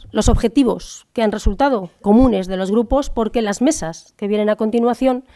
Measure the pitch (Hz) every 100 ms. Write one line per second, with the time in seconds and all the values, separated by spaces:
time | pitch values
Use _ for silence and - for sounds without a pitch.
0 | - 220 220 - 226 277 240 180 - -
1 | _ - 214 226 214 196 277 226 180 _
2 | - 220 262 196 185 185 190 220 220 262
3 | 269 240 220 240 208 202 262 311 165 165
4 | - - 202 208 214 214 220 233 233 233
5 | 262 254 -